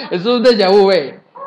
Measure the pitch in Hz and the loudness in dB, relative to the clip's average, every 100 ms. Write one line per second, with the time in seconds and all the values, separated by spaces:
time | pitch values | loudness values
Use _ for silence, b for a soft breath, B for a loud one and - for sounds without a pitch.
0 | 262 175 202 247 247 220 185 202 196 185 | -10 -6 -2 0 2 2 2 4 4 2
1 | 135 - _ - | -2 -14 _ -20